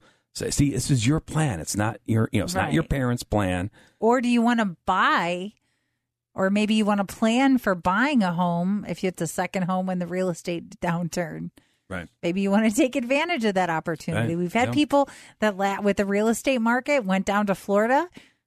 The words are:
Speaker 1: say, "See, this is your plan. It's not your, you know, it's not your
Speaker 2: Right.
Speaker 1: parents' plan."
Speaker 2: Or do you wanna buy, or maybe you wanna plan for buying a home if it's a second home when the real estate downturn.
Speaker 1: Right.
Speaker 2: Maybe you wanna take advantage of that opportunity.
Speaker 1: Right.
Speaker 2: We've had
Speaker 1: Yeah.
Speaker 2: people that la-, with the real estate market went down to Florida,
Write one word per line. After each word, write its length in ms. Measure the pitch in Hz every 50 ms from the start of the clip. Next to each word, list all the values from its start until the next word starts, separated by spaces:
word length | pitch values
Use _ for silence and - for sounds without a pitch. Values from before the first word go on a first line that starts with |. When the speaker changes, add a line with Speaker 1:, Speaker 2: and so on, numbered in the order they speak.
| _ _ _ _ _ _ -
Speaker 1:
say, 160 | - - -
"See, 200 | - - 143 143
this 180 | - - - -
is 140 | 147 127 104
your 140 | 117 147 160
plan. 400 | - - - 156 156 147 107 80
It's 180 | 76 - -
not 220 | 95 104 110 113 - _
your, 220 | - 117 110 113 -
you 80 | - 107
know, 60 | 90
it's 100 | 87 87
not 180 | 95 101 95 -
your 100 | 160 160
Speaker 2:
Right. 60 | -
Speaker 1:
parents' 320 | - 139 131 123 120 120 -
plan." 460 | - - 104 101 92 90 90 90 104 _ - - _ _ -
Speaker 2:
Or 220 | - 220 240 262
do 80 | 240 240
you 120 | 240 240
wanna 360 | 226 233 240 233 226 196 165 - -
buy, 640 | - 185 190 220 269 311 269 185 170 180 180 185 208 - _ _ _ _ _ _ _ _ _ _ _ _ _ _ _ -
or 140 | - 190 190
maybe 240 | 202 208 214 202 220
you 100 | 220 214
wanna 200 | 202 208 202 196
plan 540 | 175 - - - 226 226 240 269 277 269 247
for 160 | - 220 190
buying 480 | 175 - 185 185 202 247 285 302 247 196
a 100 | 180 170
home 520 | 165 180 175 170 170 175 185 202 208 - -
if 140 | 170 - -
it's 180 | 185 180 - 175
a 40 |
second 360 | 156 - - 185 180 - 196 185
home 220 | 170 190 185 185
when 120 | 190 185 180
the 80 | 180
real 220 | 170 175 185 185 185
estate 500 | 170 - - - 175 170 - - - -
downturn. 720 | - 170 170 170 175 160 - - 175 156 160 160 170 175 - - _ _ _ _ _ -
Speaker 1:
Right. 200 | 95 90 85 82 _ _ -
Speaker 2:
Maybe 180 | 170 170 190
you 100 | 196 196
wanna 200 | 196 202 220 220
take 240 | 208 226 311 254 247
advantage 500 | 285 240 240 269 285 320 349 349 302 220
of 100 | 214 196
that 160 | 185 185 170
opportunity. 640 | 165 160 156 - 165 151 - - 165 104 113 117 165
Speaker 1:
Right. 40 | 175
Speaker 2:
We've 140 | 175 175 -
had 160 | 226 247 262
Speaker 1:
Yeah. 60 | 247
Speaker 2:
people 340 | 285 294 - - 285 277 269 - - - - - -
that 160 | - 214 202
la-, 240 | 180 196 196 196 196
with 160 | 208 202 196
the 100 | - 208
real 220 | 196 196 202 214 226
estate 320 | 233 - - 302 269 254
market 440 | 226 233 233 254 247 - 294 277 226
went 200 | 190 190 190 196
down 200 | - 196 208 214
to 80 | 196 190
Florida, 540 | - - - 202 202 214 226 254 285 339 359 - - - _ _ _ _